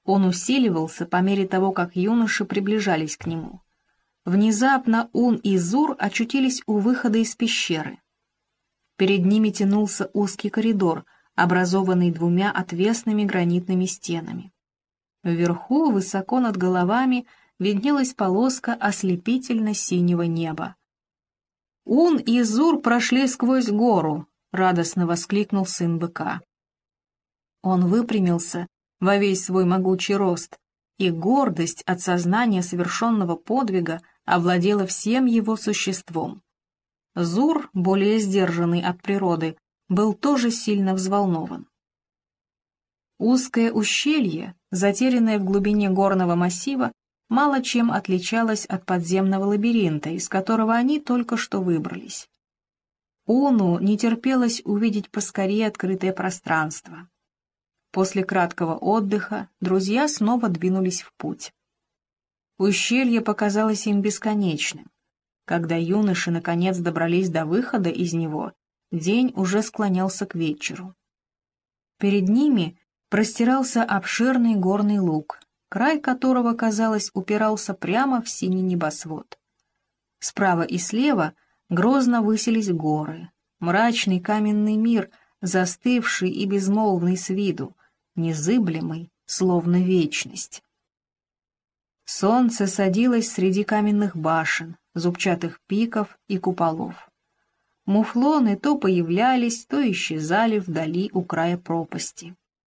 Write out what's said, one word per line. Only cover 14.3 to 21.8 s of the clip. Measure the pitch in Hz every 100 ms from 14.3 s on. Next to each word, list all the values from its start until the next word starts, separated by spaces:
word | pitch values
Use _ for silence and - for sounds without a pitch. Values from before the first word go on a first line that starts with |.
| 180 185 _ _ _ _ _ _ _
Вверху, | 175 170 175 175 - 277 311
высоко | 202 190 196 190 254
над | 240 190
головами, | 180 185 175 233 262 247 - _ _ -
виднелась | 190 202 269 285 254
полоска | - 190 190 262 254 240
ослепительно-синего | 233 208 202 185 180 226 254 254 226 214 208 - 180 175 175
неба. | 170 165 165 160 160 - _ _ _ _ _ _ _ _ _ _